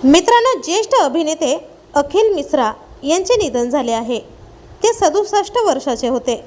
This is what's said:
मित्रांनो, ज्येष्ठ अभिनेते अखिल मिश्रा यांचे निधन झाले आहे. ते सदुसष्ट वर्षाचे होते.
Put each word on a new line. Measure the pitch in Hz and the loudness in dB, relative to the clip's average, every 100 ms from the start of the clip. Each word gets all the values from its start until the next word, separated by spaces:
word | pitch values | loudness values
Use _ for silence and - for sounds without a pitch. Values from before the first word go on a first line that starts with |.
मित्रांनो, | 262 311 359 480 480 427 | 6 4 6 4 4 0
ज्येष्ठ | 277 359 440 523 | -2 -4 0 2
अभिनेते | 302 254 311 320 302 311 - - - 285 | 2 0 -2 -2 -2 -2 -6 -20 -4 -2
अखिल | 285 381 440 | 0 2 2
मिश्रा | 381 285 294 226 - - - | 0 -2 0 0 -4 -18 -12
यांचे | 269 339 381 480 | -2 -2 0 0
निधन | 349 240 240 | 0 -2 -2
झाले | 277 240 | -2 -2
आहे. | 226 233 233 - - - - - - | -4 -4 -6 -8 -20 -20 -20 -20 -4
ते | 427 | -2
सदुसष्ट | 453 359 392 415 415 392 494 427 | 2 0 0 0 -2 -2 -2 0
वर्षाचे | 269 277 233 240 | 0 -2 -4 -2
होते. | 262 - 233 | -2 -4 -6